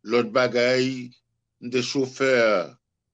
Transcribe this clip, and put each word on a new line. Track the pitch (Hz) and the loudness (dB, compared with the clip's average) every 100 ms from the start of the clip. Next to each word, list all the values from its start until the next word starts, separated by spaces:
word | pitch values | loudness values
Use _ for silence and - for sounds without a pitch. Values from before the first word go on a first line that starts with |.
l'autre | 104 120 113 | -2 0 2
bagaille, | 123 123 120 123 127 131 131 123 _ _ _ _ _ | 0 0 2 2 2 -2 -6 -14 _ _ _ _ _
de | 123 127 | -6 -4
chauffeur | 123 143 131 - 135 123 113 98 76 - _ _ _ | -2 -4 -4 -2 2 4 4 2 -2 -14 _ _ _